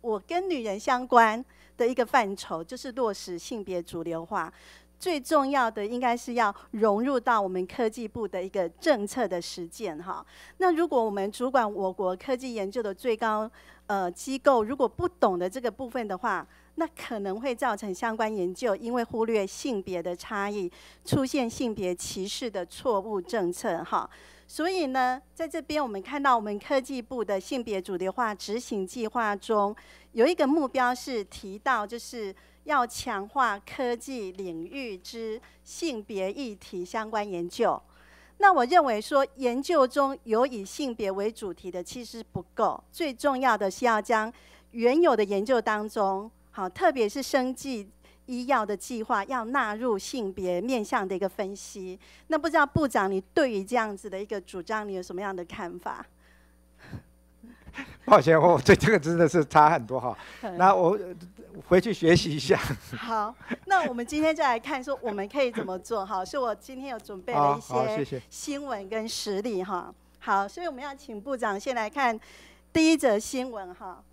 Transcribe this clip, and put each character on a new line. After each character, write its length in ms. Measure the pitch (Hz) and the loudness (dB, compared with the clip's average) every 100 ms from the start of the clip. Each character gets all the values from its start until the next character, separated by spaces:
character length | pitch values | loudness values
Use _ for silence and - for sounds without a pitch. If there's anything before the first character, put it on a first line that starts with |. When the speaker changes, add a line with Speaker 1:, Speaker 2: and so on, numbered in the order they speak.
Speaker 1:
我 180 | 240 214 | -2 -4
跟 300 | - 339 381 | -2 -4 -2
女 120 | 302 | -2
人 160 | 220 196 | -2 -4
相 300 | 254 247 254 | 0 -2 4
关 340 | 247 226 226 254 - - - | 6 6 2 -8 -18 -20 0
的 100 | 240 | 0
一 60 | |
个 100 | 254 | 2
范 320 | 226 269 208 196 | 2 2 2 -4
畴， 260 | - 165 | -6 -8
就 140 | 165 254 | -8 -12
是 160 | 269 | -10
落 220 | 233 233 | -2 -2
实 240 | 196 - 175 | -2 -8 -10
性 260 | - 240 | -8 -8
别 180 | 185 180 | -6 -6
主 200 | 170 170 | -6 -8
流 240 | 165 165 165 | -6 -6 -4
化。 260 | 185 165 - - - _ _ | -4 -6 -10 -20 -20 _ _
最 220 | 370 311 | -4 -4
重 300 | 254 311 269 | 2 2 4
要 180 | 277 233 | 2 0
的 160 | 220 | -2
应 140 | 208 247 | -6 -2
该 180 | 247 240 | 0 0
是 180 | - | -2
要 200 | 240 214 202 - | 0 0 0 -10
融 320 | 220 214 202 | 2 4 4
入 160 | 254 262 | 2 0
到 240 | 254 226 | 2 2
我 60 | 196 | 2
们 180 | 185 185 | -2 -4
科 240 | - 220 | -2 -2
技 160 | 214 220 | -2 -10
部 220 | 240 208 | -8 -6
的 120 | 190 | -6
一 80 | 185 | -6
个 200 | 202 170 | -4 -4
政 360 | - - 202 | -2 0 2
策 220 | 202 - 208 | 0 -2 -2
的 160 | 175 | -2
实 240 | 170 - 170 | -6 -10 -12
践 340 | - 202 151 | -8 -8 -8
哈。 240 | 175 160 - - - - | -10 -10 -12 -20 -20 0
那 140 | 370 | 2
如 140 | 320 339 | 4 2
果 180 | 269 | 2
我 60 | 220 | 2
们 220 | 202 196 | 0 -4
主 180 | 202 247 | -2 2
管 240 | 262 220 | 2 2
我 180 | 208 190 | 0 -4
国 220 | 185 185 | 0 -2
科 220 | 185 - 254 | -2 -4 -4
技 180 | 262 | -4
研 160 | 226 196 | -6 -4
究 100 | 247 | -4
的 140 | 214 | -6
最 220 | 185 254 220 | -4 -2 0
高， 340 | 226 214 220 - - - - | 0 0 -4 -10 -20 -20 -4
呃， 200 | 202 180 | -2 -2
机 300 | 175 - 262 | -6 -8 2
构 240 | 285 254 | 4 4
如 140 | 214 269 | 2 0
果 120 | 240 | 0
不 200 | - 359 | 0 -6
懂 280 | _ 220 180 | _ 2 2
得 140 | 180 | -2
这 100 | 254 | -2
个 80 | 240 | -6
部 220 | - 262 | -6 -8
分 160 | 254 214 | -6 -6
的 100 | 180 | -4
话， 300 | 233 185 143 _ _ - | -2 -2 -6 _ _ -6
那 100 | 320 | -6
可 320 | - - 220 | -6 -10 -6
能 220 | 196 202 | -6 -4
会 120 | 269 | -4
造 240 | 240 262 208 | -2 -2 -2
成 160 | 208 | -4
相 240 | 180 233 220 | -4 -4 -2
关 160 | 220 | -2
研 220 | 214 180 | 0 -4
究 220 | 180 247 196 | -2 -2 0
因 180 | 233 | -2
为 80 | 247 | -2
忽 220 | 226 226 | -2 -2
略 200 | 226 220 | 2 2
性 380 | 190 - 294 214 | 0 -4 -4 -4
别 180 | 190 180 | -4 -6
的 140 | 170 | -4
差 340 | 175 - 208 202 | -8 -6 -4 -4
异， 220 | 208 180 - - - | -4 -6 -8 -20 -20
出 220 | - 294 262 | -2 0 2
现 240 | 302 233 | 0 -2
性 240 | - 247 | -2 -4
别 180 | 208 185 | -2 -4
歧 320 | 175 - - | -4 -6 -8
视 240 | 190 - 247 | -8 -6 -6
的 160 | 196 | -6
错 360 | 175 - 269 208 | -8 -6 0 0
误 200 | 202 208 | 0 -6
政 320 | 175 233 170 | -2 -2 -2
策 300 | 180 226 170 | -2 -4 -4
哈。 260 | 175 185 - - - - _ | -2 -4 -4 -12 -20 -20 _
所 240 | - 330 | -4 -2
以 160 | 370 285 | 0 0
呢， 340 | 262 254 254 _ | 0 0 -2 _
在 140 | - 330 | -10 -8
这 120 | 330 | -8
边 220 | 269 302 | -4 -4
我 60 | 262 | -2
们 120 | 196 | -6
看 220 | 190 285 | -6 0
到 140 | 277 240 | 4 4
我 40 | |
们 160 | 208 202 | 2 -6
科 200 | - 277 | 0 0
技 220 | 262 262 | 0 -8
部 220 | 226 254 | -8 -6
的 160 | 202 196 | -2 -4
性 240 | - 269 | -2 -6
别 180 | 233 196 | -4 -6
主 140 | 185 180 | -4 -4
流 160 | 185 | -4
化 200 | 190 226 | -2 -2
执 280 | 202 - 220 | -4 -6 -6
行 260 | - 208 190 | -4 -4 -4
计 220 | 254 214 | -4 -4
划 260 | 247 220 | 0 -2
中， 400 | 202 - 214 202 208 - - _ | -2 0 2 2 -2 -16 -20 _
有 120 | 226 | 4
一 80 | 262 | 4
个 140 | 339 269 | 4 4
目 220 | 320 269 | 4 2
标 260 | 262 247 | 2 0
是 300 | 254 - 240 | 0 -4 -6
提 340 | 190 - 202 202 | -6 -12 -14 -6
到， 260 | 277 240 | 0 0
就 140 | 208 233 | -2 -8
是 340 | - 240 202 196 _ _ | -10 -8 -8 -10 _ _
要 220 | - 294 240 | 0 2 2
强 400 | - - 208 202 | -2 -6 -6 -4
化 320 | 277 240 202 | 0 0 0
科 380 | - - 247 240 | -8 -4 -2 -2
技 340 | 254 262 196 | -6 -8 -8
领 320 | 185 190 160 | -8 -8 -6
域 320 | 175 269 247 185 | -8 -8 -8 -10
之 440 | - 233 226 220 - _ | -12 -10 -8 -8 -12 _
性 380 | - - 330 233 | -20 -6 -4 -4
别 280 | 202 196 190 | -6 -4 -4
议 240 | 208 262 | -4 -8
题 300 | 202 - 190 | -10 -12 -10
相 260 | 180 226 220 | -6 -6 -4
关 180 | 220 208 | -4 -4
研 200 | 180 175 | -6 -6
究。 320 | - 214 147 _ _ - - - _ | 0 0 0 _ _ -20 -20 -20 _
那 140 | 403 | 6
我 100 | 349 240 | 6 6
认 180 | 359 | 6
为 160 | 285 214 | 6 0
说， 260 | - 285 269 - | 2 2 2 0
研 240 | 254 240 | -2 -2
究 260 | 285 330 254 | 2 4 4
中 300 | 285 277 269 | 4 0 -2
有 200 | 226 220 | 0 2
以 180 | 262 240 | 2 0
性 320 | 190 - 277 | -10 -6 -6
别 160 | 220 202 | -2 -2
为 220 | 190 208 | -2 -4
主 200 | 226 202 | -4 -10
题 180 | 170 190 | -8 -10
的 120 | 180 | -8
其 220 | 175 247 | -8 -12
实 180 | 226 233 220 | -12 -14 -10
不 120 | - 170 | -12 -10
够， 280 | - 202 123 _ | 0 2 2 _
最 200 | - 330 | -4 -4
重 280 | 240 285 254 | 0 0 2
要 160 | 262 214 | 2 4
的 140 | 196 | 0
是 160 | - 240 | 2 2
要 160 | 220 | 2
将 280 | 208 220 220 - - - _ | 2 0 0 -8 -20 -20 _
原 280 | 233 233 294 | 2 4 6
有 160 | 339 220 | 6 6
的 80 | |
研 180 | 202 202 | 4 2
究 180 | 214 247 | 2 2
当 280 | 220 214 214 | 2 -2 -2
中， 420 | 226 196 190 220 _ _ | 0 0 0 -6 _ _
好， 180 | - 185 | -8 -8
特 240 | - 359 | 2 2
别 160 | 269 208 | 4 0
是 140 | 277 | 0
生 320 | 254 277 254 | 0 0 0
技 340 | 254 277 240 196 _ - _ - | -4 -8 -8 -10 _ -20 _ -10
医 200 | 247 247 | -8 0
药 180 | 262 | 0
的 120 | 208 196 | 0 -6
计 260 | - 240 | -6 -8
划， 220 | 214 226 | -2 -2
要 200 | 196 254 226 | -2 -6 -2
纳 280 | 277 226 | -2 0
入 240 | 208 247 202 | -2 -2 -2
性 340 | - 269 196 | -4 -6 -6
别 280 | 190 185 175 | -4 -2 -2
面 240 | 226 254 | 0 -2
向 220 | 214 254 190 | 0 -2 -2
的 100 | 190 | -2
一 20 | |
个 100 | 190 | -4
分 260 | - 196 196 | -4 -8 -8
析。 420 | - 208 185 185 - - _ | -14 -14 -12 -14 -20 -20 _
那 100 | 311 | -2
不 100 | 320 | 2
知 80 | 311 | 2
道 80 | |
部 220 | 285 339 285 | 4 2 2
长， 240 | 220 190 | 2 2
你 100 | 190 - | 0 0
对 160 | - 269 | 2 2
于 140 | 208 | 2
这 100 | 190 | 0
样 220 | 240 220 196 | 0 0 -6
子 120 | 208 | -10
的 120 | 190 | -8
一 40 | |
个 160 | 208 208 | -6 -8
主 220 | 180 190 | -8 -12
张， 260 | 165 220 208 | -4 -4 -4
你 60 | |
有 80 | 190 | -8
什 100 | 180 | -8
么 80 | 175 | -6
样 140 | 202 | -6
的 100 | 190 | -8
看 320 | 170 - 175 175 | -10 -10 -10 -10
法？ 260 | - - - _ _ _ _ _ _ _ - - - _ _ _ 233 - - - 269 - | -10 -10 -14 _ _ _ _ _ _ _ -18 -18 -18 _ _ _ -20 -20 -18 -14 -14 -10
Speaker 2:
抱 160 | - 202 | 8 8
歉， 180 | 139 160 | 10 8
我 220 | 170 156 | 8 6
对 160 | 131 190 | 8 8
这 160 | 151 | 8
个 60 | 208 | 4
真 180 | 147 170 | 2 4
的 100 | 160 | 4
是 180 | 175 | 4
差 260 | 147 156 151 | 6 8 8
很 160 | 165 110 | 6 -2
多 120 | 127 | -4
哈。 180 | 123 110 - - | -4 -8 -14 -12
Speaker 1:
嗯。 160 | 220 175 | -10 4
Speaker 2:
那 160 | 190 | 6
我 240 | 190 170 208 185 175 180 - - - - | 8 4 2 -4 -12 -18 -20 -18 -18 4
回 120 | 180 | 4
去 120 | 220 | 6
学 220 | 180 160 | 2 6
习 200 | 170 - | 6 6
一 40 | 147 | -4
下。 200 | 131 - - 113 - - | 2 2 2 -6 -8 -12
Speaker 1:
好， 360 | 240 226 208 247 - 233 | -4 -2 -4 -6 -10 -10
那 240 | - 381 302 | 2 2 2
我 60 | |
们 100 | 240 | -2
今 180 | 240 302 | -4 0
天 120 | 311 | 2
就 80 | 320 | 2
来 160 | 285 233 | 2 0
看 240 | 254 285 | -2 -6
说 160 | 254 262 | -4 -6
我 100 | 233 | -4
们 160 | 202 202 | -6 -4
可 160 | 277 | 0
以 80 | 254 | 0
怎 140 | 214 | 0
么 140 | 185 185 | -6 -8
做 260 | - 226 | -4 -6
哈。 180 | 190 196 | -4 -4
是 160 | 185 294 | -4 -4
我 160 | 247 | -4
今 240 | 208 - 262 | -4 -10 -12
天 120 | 269 | -10
有 80 | 226 | -10
准 200 | - 196 | -12 -12
备 100 | 180 | -2
了 240 | 147 143 143 | 2 2 2
一 40 | |
些 120 | - | -2
Speaker 2:
好， 120 | 127 | -2
好， 120 | 127 - | -2 -2
谢 80 | |
谢。 160 | 139 131 - | -4 -8 -12
Speaker 1:
新 340 | - - 285 | -14 -8 -8
闻 240 | 285 220 190 | -6 -8 -6
跟 180 | 220 220 | -6 -6
实 320 | - - 196 | -8 -4 -4
例 220 | 220 196 | -2 -4
哈。 320 | 208 185 - - _ _ | -4 -6 -8 -16 _ _
好， 280 | - 202 202 | 0 0 0
所 160 | 339 | -6
以 40 | 349 | -8
我 60 | |
们 100 | 254 | -8
要 120 | 285 | -12
请 240 | 277 - 214 | -12 -12 -12
部 160 | 226 | -6
长 240 | 262 226 196 | -2 -2 -2
先 160 | 269 | -4
来 140 | 240 214 | -4 -4
看 300 | 285 254 220 - - - - _ | 0 0 0 -8 -20 -20 -20 _
第 180 | 320 320 | 4 6
一 40 | 320 | 6
则 220 | 269 208 | 4 2
新 320 | - 262 254 | 0 -6 -6
闻 240 | 220 185 | -8 -12
哈。 300 | 180 196 180 _ | -14 -14 -16 _